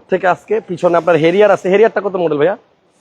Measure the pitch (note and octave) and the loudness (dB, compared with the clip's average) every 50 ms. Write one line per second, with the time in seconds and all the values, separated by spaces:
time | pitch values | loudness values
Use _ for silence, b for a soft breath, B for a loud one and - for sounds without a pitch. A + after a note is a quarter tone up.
0 | - - F#3+ F3 F#3 F3+ E3+ - _ - G#3 A3+ - - F3 D3+ F3 F3+ E3+ E3+ | -6 -4 -4 -2 -2 -2 -2 -4 _ -6 -6 -6 -6 -8 -6 -2 -2 0 0 0
1 | D#3+ F3 E3+ D3 D#3 E3 F3 G3+ G#3 G#3 F#3 - - F#3 F#3+ G3+ A3+ G#3+ - - | 0 0 0 2 2 2 2 4 4 4 2 0 0 0 2 2 2 2 0 -2
2 | F#3+ G3+ F#3 F#3 E3+ D#3+ D3+ C#3+ D3 F3+ G#3 - _ _ _ _ _ _ _ _ | -6 -4 -4 -4 -4 -2 -2 0 -2 -2 -2 -4 _ _ _ _ _ _ _ _